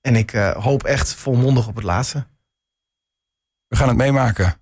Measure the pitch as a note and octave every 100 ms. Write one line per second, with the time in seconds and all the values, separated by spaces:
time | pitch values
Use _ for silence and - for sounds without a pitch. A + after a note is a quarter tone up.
0 | C3+ A2+ G#2+ A2 G2 - A2+ C#3 - C#3
1 | - - C#3 B2 B2+ B2+ A2+ A2 G2+ F2+
2 | C3 D3 - _ _ _ _ _ _ _
3 | _ _ _ _ _ _ _ A#2 C3+ A#2
4 | C3+ C#3 B2 G#2+ F#2 -